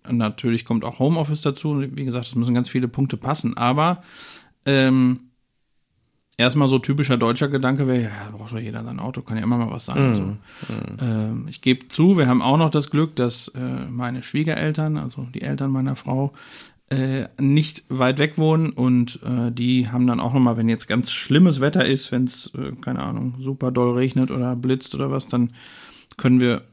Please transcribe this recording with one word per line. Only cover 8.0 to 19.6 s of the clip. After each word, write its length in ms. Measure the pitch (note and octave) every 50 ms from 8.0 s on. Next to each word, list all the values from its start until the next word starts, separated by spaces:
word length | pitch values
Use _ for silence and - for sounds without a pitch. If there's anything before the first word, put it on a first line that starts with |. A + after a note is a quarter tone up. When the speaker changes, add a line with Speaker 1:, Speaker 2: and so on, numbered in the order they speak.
| A#2
Speaker 1:
ja, 60 | G#2+ G#2 G#2 G2+ G#2 -
braucht 160 | G2+ G#2 A2+ A#2+
doch 60 | A2+
jeder 240 | A#2 A2 A2 A2+ A2+
sein 160 | A#2 B2 -
Auto, 220 | - A2+ - -
kann 160 | - - A2
ja 60 | A2 A2
immer 140 | A#2 B2
mal 140 | A#2+ A#2 A2
was 140 | G#2 A2+ -
sein, 240 | - - D3 C3+ B2+
Speaker 2:
Mhm. 60 | A2+
Speaker 1:
so. 60 | G2+ F#2+
Speaker 2:
Mhm. 140 | F#2+ G#2 G#2+ - - - - - - A2+ - - - - A#2
Speaker 1:
Ähm, 460 | B2+ A#2+ A2 G#2+ G#2+ A2 A2+ A#2 A#2+ D#3
ich 120 | - -
gebe 260 | - B2+ B2+ B2+ -
zu, 300 | _ - - D#3+ F#3 G3
wir 100 | F3 C#3+
haben 140 | B2+ B2+ B2
auch 160 | - B2+ C#3
noch 120 | D#3 E3 D3+
das 200 | C#3 D3+ C#3 -
Glück, 260 | - D3 D#3+ D#3+ D#3
dass, 340 | - B2 A#2+ A#2 - - -
äh, 100 | - B2 B2+ B2+ B2+ B2+ C3 -
meine 340 | A#2+ A#2+ B2 A#2+ B2 B2+ B2+
Schwiegereltern, 760 | - - C#3+ D#3 D#3+ D#3 - D#3 D#3 D3+ D#3 D#3 D#3 D#3
also 300 | - - B2+ - C#3 C3 B2 B2+
die 80 | -
Eltern 300 | - C#3+ C#3 C3+ C#3 C3+
meiner 240 | C3+ C3 C3 C3+ C3+
Frau, 380 | - - C#3 C3 C3 C#3 C#3 - - - - - - - - _ _ _ -
äh, 360 | C3+ C3+ C3 C3 C3 C3+ - - _ -
nicht 440 | C#3 C#3 C#3+ D3+ D3+ D3+ - - _ _
weit 300 | B2+ B2+ B2+ B2+ C3 C#3+
weg 180 | D3 D3+ D3+
wohnen 320 | - D#3 D#3 D#3+ D#3+ D#3+ D3+
und, 500 | - - B2 B2+ B2+ B2 A#2+ A#2 - - -
äh, 280 | - B2 B2 A#2 A#2
die 380 | A#2 B2